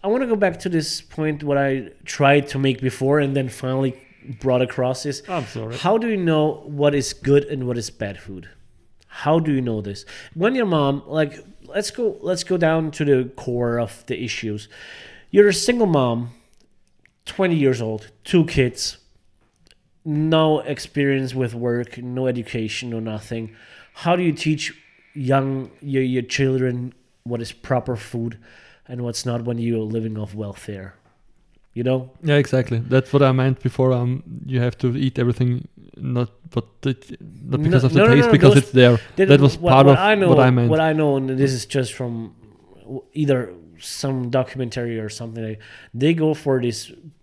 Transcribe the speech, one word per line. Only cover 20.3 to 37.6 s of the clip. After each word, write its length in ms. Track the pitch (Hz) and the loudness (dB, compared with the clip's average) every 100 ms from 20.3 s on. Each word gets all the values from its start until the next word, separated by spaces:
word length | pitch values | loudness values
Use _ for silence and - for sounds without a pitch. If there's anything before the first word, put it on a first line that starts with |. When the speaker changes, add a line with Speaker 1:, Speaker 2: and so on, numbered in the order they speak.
| 160 156 151 | 2 4 0
Speaker 1:
experience 760 | 135 139 - 147 139 135 131 | -2 -10 -6 -2 0 0 -2
with 180 | 127 123 | -4 -4
work, 440 | 117 120 120 120 - | -4 -4 -4 -6 -12
no 280 | 123 123 131 | -10 -4 -4
education, 640 | 123 110 120 110 - 123 | -4 -6 -6 -6 -8 -8
no 100 | 113 | -8
nothing. 560 | 113 107 - 117 110 - - - - | -6 -10 -8 -10 -10 -16 -20 -20 -20
How 220 | - 170 | -6 -2
do 80 | 180 | 0
you 80 | 175 | 0
teach 400 | 143 156 151 - - _ _ _ | -2 -2 -2 -6 -12 _ _ _
young, 580 | 147 131 135 135 135 127 _ | -8 0 0 0 -6 -8 _
your, 200 | 143 135 | -4 -2
your 200 | 131 127 | 0 -2
children 680 | 123 - 135 131 127 123 123 - _ _ | -4 -2 0 0 0 -2 -8 -14 _ _
what 180 | 120 120 | -8 -8
is 100 | 113 | -8
proper 440 | - - 127 123 | -14 -2 -2 -2
food 440 | 117 - 120 117 113 - - - _ - | -8 -8 -8 -8 -10 -20 -20 -20 _ -14
and 160 | 123 | -8
what's 220 | 120 117 | -8 -6
not 180 | 127 120 | -4 -4
when 140 | 117 117 | -4 -4
you're 220 | 117 113 | -2 -2
living 380 | 107 113 110 107 | -2 -4 -4 -6
off 160 | 104 | -8
welfare? 640 | 104 101 95 - 101 95 _ _ _ _ _ _ _ _ | -8 -10 -10 -14 -14 -14 _ _ _ _ _ _ _ _
You 100 | 117 | -6
know? 280 | 123 131 127 - | -2 -2 -4 -8
Speaker 2:
Yeah, 120 | 160 | 2
exactly. 440 | 147 139 131 123 117 | 2 2 0 0 -4
That's 340 | 123 131 - | 2 0 2
what 80 | 143 | 2
I 100 | 135 | 4
meant 300 | 131 131 131 | 4 0 0
before. 320 | 131 - 131 | -4 0 0
Um, 300 | 127 123 131 - - | 0 -2 -6 -10 -14
you 140 | 131 127 | -4 -2
have 180 | 120 - | -2 -2
to 180 | 127 120 | -2 0
eat 200 | 135 - | -2 0
everything, 480 | 123 113 123 123 - - - | 0 0 0 -2 -8 -20 -20
not, 340 | - 127 123 120 _ - | -10 -4 -2 -4 _ -8
but 160 | 120 - _ | -8 -8 _
it, 380 | 139 123 - - | -6 -6 -10 -20
not 380 | - - - 139 | -20 -18 -6 -2